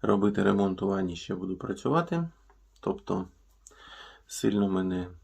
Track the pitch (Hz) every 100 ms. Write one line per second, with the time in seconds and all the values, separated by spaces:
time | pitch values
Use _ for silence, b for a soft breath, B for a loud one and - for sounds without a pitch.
0 | 107 101 101 101 98 98 98 92 98 98
1 | 92 87 - 92 95 90 - 98 127 151
2 | 170 170 170 - _ _ _ _ - -
3 | - 95 92 _ _ _ - B B B
4 | B B B - 113 104 101 95 92 90
5 | 90 -